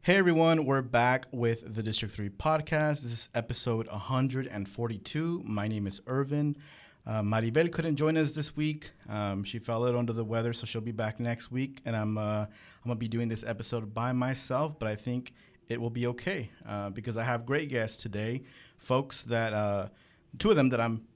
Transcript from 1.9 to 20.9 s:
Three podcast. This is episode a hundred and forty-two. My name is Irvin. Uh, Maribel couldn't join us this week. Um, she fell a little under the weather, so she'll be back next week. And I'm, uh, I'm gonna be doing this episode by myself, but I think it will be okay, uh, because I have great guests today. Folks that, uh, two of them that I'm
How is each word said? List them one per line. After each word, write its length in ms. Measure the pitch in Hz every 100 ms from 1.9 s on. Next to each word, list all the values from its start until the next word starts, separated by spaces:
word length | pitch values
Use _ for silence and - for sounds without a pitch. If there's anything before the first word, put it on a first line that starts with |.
| 107 104 -
Three 140 | 101
podcast. 720 | - 156 156 151 156 151 143
This 100 | 123
is 180 | 117 - 120
episode 540 | 110 120 123 113 113
a 80 | 104
hundred 500 | 95 131 131 131 131
and 180 | 104 98
forty-two. 800 | - 117 104 - 151 165 170
My 240 | - 107 107
name 180 | 110 98
is 140 | 98 -
Irvin. 480 | 131 139 147 147 143 - - - _ -
Uh, 160 | 110
Maribel 480 | 104 110 117 135 170
couldn't 280 | 170 160 147
join 180 | 156 160
us 160 | 151
this 240 | 156 147 -
week. 360 | 156 156 - - -
Um, 340 | 107 104 98
she 160 | 101 117
fell 200 | 117 113
a 40 |
little 160 | 123 120
under 140 | 120
the 100 | 113
weather, 300 | 110 113 117
so 120 | 117 113
she'll 140 | 117
be 140 | 110
back 260 | 110 110 110
next 320 | 117 117 -
week. 300 | 123 135 135
And 100 | -
I'm, 240 | 113 107 107
uh, 40 |
I'm 260 | 107 107 107 - - - 120
gonna 100 | 113
be 140 | 113
doing 180 | 113 117
this 160 | 110
episode 500 | 110 113 113 117 107
by 200 | 110 120
myself, 680 | 127 123 131 - 156 156 151
but 80 | 110
I 80 | 104
think 380 | 120 123 123 - - _ _
it 140 | 117
will 80 | 117
be 180 | 117 120
okay, 440 | 123 - 190 110 - 110
uh, 240 | 104 101
because 280 | 101 117 113
I 80 | 117
have 200 | 120 117
great 220 | 143 147
guests 340 | 127 110 -
today. 420 | 113 101 110 127 - - - _
Folks 480 | - 127 135 - 117
that, 260 | 117 113
uh, 380 | 107 104 101 101 - _ _ _ 120
two 120 | 214
of 40 | 165
them 140 | 131
that 100 | 123
I'm 260 | 117